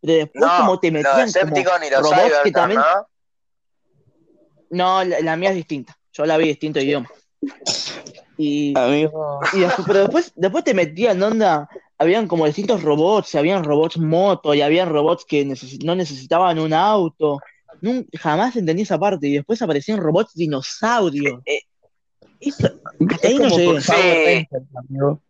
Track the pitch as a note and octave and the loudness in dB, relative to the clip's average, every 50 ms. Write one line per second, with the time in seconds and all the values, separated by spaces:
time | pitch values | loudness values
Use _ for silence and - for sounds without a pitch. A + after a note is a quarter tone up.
0 | - - E3 D#3+ D#3 D3+ _ C3+ D3+ E3 F3 F3+ D#3+ - F#3 F#3 - E3+ D#3+ D3+ | 0 2 2 2 2 -2 _ 0 2 2 4 4 4 2 2 0 0 0 0 0
1 | D3 C#3 C3+ C3+ C3 A2+ - F3+ F#3+ D#3 D3+ C#3+ - F3+ F3+ F3 D#3+ D3 C3+ C3+ | 2 2 4 4 2 2 2 0 0 0 0 -2 0 0 0 0 0 0 0 2
2 | C#3+ D3+ D#3 F3+ F3+ E3+ D3+ D3 C#3+ - - - E3+ - G3+ C3+ C#3+ D#3 F3 G3 | 2 4 4 4 4 4 4 2 2 2 2 2 0 2 2 2 2 2 2 0
3 | A3 _ _ _ _ _ _ _ _ _ _ _ _ _ _ _ _ _ _ _ | -2 _ _ _ _ _ _ _ _ _ _ _ _ _ _ _ _ _ _ _
4 | _ _ _ _ _ _ _ _ _ _ _ _ _ _ E3+ F3+ F3+ F#3 F#3 F#3+ | _ _ _ _ _ _ _ _ _ _ _ _ _ _ -4 0 0 2 2 0
5 | F#3 F3+ E3+ - D#3+ D#3+ D#3+ E3 F3+ G3 F#3+ F3+ D#3 _ D#3+ C#3 B2 - - _ | 0 0 -2 -2 -2 -2 -2 0 0 -2 -2 -2 -6 _ -8 -10 -10 -14 -20 _
6 | _ _ _ - D3 D#3+ D#3 D#3 E3 D#3+ C#3+ - - D#3 D3 D3 C3+ C#3+ D3 C#3+ | _ _ _ -4 -2 0 2 2 2 0 -2 -4 -6 -4 -4 -2 0 0 -2 -2
7 | A#2+ - - _ _ _ _ _ - C#4 - - - - - - - - - - | -4 -8 -16 _ _ _ _ _ -12 -12 -12 -12 -10 -8 -8 -8 -8 -10 -12 -14
8 | - - - - - _ _ - D#3 D3 C#3+ D3 D3 C#3+ C#3 C3+ B2+ B2 C#3+ D3 | -18 -20 -20 -20 -20 _ _ -6 -4 -2 -2 -2 -2 0 0 0 2 2 2 2
9 | D#3 D#3 D3+ D#3 D#3 D3 C#3+ C#3+ D3+ E3+ F#3 G3 F3+ F3+ - - F3+ E3+ G3+ G3 | 0 -2 -2 -6 -8 -8 -6 -4 -4 -2 0 0 0 0 0 -2 -2 0 2 2
10 | G3 G3+ - E4 E4+ - _ - E3+ F#3+ F#3+ D#4 - D4+ A#3+ F#3+ F3 D3+ D3+ E3+ | 2 2 2 0 -2 -2 _ -2 -2 -2 0 -2 -2 0 0 0 0 -2 -2 -2
11 | A3+ A#3+ G3 F3+ G3 G#3+ A3 A3+ A3 F#3+ D#3+ D3+ D3 - - - _ _ _ _ | 0 0 2 2 0 0 0 2 2 2 2 0 -4 -8 -18 -20 _ _ _ _
12 | D3+ E3 F#3 A3+ A3 F3 F3 E3+ D#3+ D3+ D3 - G3+ G3+ A#3+ F#3+ D3+ D3+ D3 D3+ | 0 2 2 2 0 -2 0 0 0 0 0 -2 -2 -2 -2 0 0 0 2 2
13 | D#3 F3+ G#3+ G#3 - - - D3+ D3 E3 G3 F#3+ E3 D3 D3 D3 D#3+ E3+ - E3+ | 2 2 2 0 -2 -2 -2 0 0 2 0 0 0 0 0 2 0 0 -2 -2
14 | D#3+ D#3 D#3+ E3+ F#3+ G3+ F#3 E3+ _ D#3 D3 D3 C#3+ D3 D#3 F3 F#3 E3+ D#3 D3 | -2 0 2 2 2 2 0 0 _ 0 2 2 2 2 2 2 2 0 0 0
15 | D3 D#3+ E3+ E3+ - _ D#3 D3 C#3 C#3 C3+ B2+ - C3 C#3 - C#3+ D#3+ F3 F#3 | 2 2 0 -2 -4 _ -2 -2 -2 -2 -6 -10 -12 -18 -16 -8 -4 -4 -2 -2
16 | F3+ D3 C#3+ C3 C3 - E3 E3+ F#3 F3+ E3+ D#3+ D#3+ D#3 D#3 D#3+ F#3 G#3 G#3+ G#3 | -4 -6 -8 -14 -6 -2 0 2 2 2 0 -2 -2 0 0 0 2 2 2 0
17 | F3+ D#3+ - _ D#3+ D3+ C#3+ D3 - - _ _ _ _ - _ - G#3+ B3+ B3+ | 0 -2 -4 _ -2 -2 -2 -4 -8 -18 _ _ _ _ -18 _ -6 -4 -4 -4
18 | - - - E3 - E3+ D3+ E3+ G#3+ B3+ A#3+ B3 F#3 D#3+ D#3+ F3+ G#3+ - F#3+ D3+ | -6 -10 -16 -8 -4 -2 0 0 0 -2 -2 -4 -2 -2 -2 -2 -2 -2 -2 0
19 | F#3 G#3 G3 D#3+ C#3+ C#3+ C#3+ C#3+ C#3+ - A3+ A3+ B3 F3+ D3+ C#3+ C3 - A3 G#3 | 0 0 -2 -2 -2 -2 -2 -2 -2 -4 -4 -4 -2 -2 -2 -2 -2 -4 -4 -2
20 | F3 D#3 D#3 F#3 A3 - _ D#3+ F3 D#3 D3 C3 C#3 - - - - A3 A#3+ A#3+ | -2 0 0 0 -2 -2 _ -6 -4 -4 -4 -6 -8 -10 -10 -4 -2 -2 0 0
21 | G3+ E3+ C#3 C#3+ C#3+ C#3 B2 B2 B2+ B2 D3 - - _ _ _ _ _ _ _ | 0 -2 -2 -2 -4 -4 -6 -6 -8 -8 -8 -8 -8 _ _ _ _ _ _ _
22 | _ _ _ _ _ _ _ _ - C#4+ - - - - - - _ - - - | _ _ _ _ _ _ _ _ -8 -8 -4 -2 -2 -2 -2 -4 _ -20 -4 -2
23 | D#3 F#3+ - E3 - G3+ B3+ C#4+ C#4+ B3+ F3+ E3 F3 F3 E3 D3 C#3 - E3 - | 0 0 0 0 2 2 4 4 4 4 4 4 4 4 2 2 2 2 2 4
24 | F#3+ F3+ E3+ E3 D#3 - - - D#3+ - C#3+ C3 C3 C3+ C3+ B2 B2 C3+ C3+ C3+ | 4 4 4 4 4 2 2 2 -2 -4 -10 -12 -12 -12 -18 -20 -16 -12 -6 -2
25 | C#3 C#3+ D#3 D3 _ _ | -2 -2 -2 -4 _ _